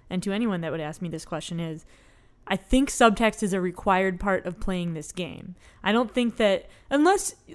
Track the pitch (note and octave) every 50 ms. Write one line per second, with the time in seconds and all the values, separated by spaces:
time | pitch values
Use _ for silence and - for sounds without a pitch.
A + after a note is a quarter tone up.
0 | _ - F3+ F#3 - G3+ G3 G#3+ A#3+ A3 G3 F3 E3 D#3 D#3 E3 D3+ D3+ D#3+ -
1 | F3+ E3+ E3 D#3+ - - E3+ D3+ - - E3+ E3+ E3+ D#3+ D#3 D#3+ - - - -
2 | - - _ _ _ _ _ _ - - G3 F#3+ - - B3 C4 C#4 - - -
3 | B3 A3+ G3+ - A#3 A3 G#3+ - A3 F#3 F#3 F#3+ F3+ F3+ F3 - - G#3 F#3 F#3
4 | F#3+ F#3+ F3+ F3 G3+ G3+ F#3+ - - F3+ E3+ - - G3 F#3 F3+ F3 F3 E3 D#3
5 | D3+ - - - F3 D#3+ - - - - F3+ - - - - - - F#3+ G#3+ A#3
6 | B3+ G#3+ - B3+ A#3+ A#3 - - A3 G3+ F#3+ F3 - - - - _ - - C#4+
7 | D4+ F4+ G4 F#4 - - - - _ -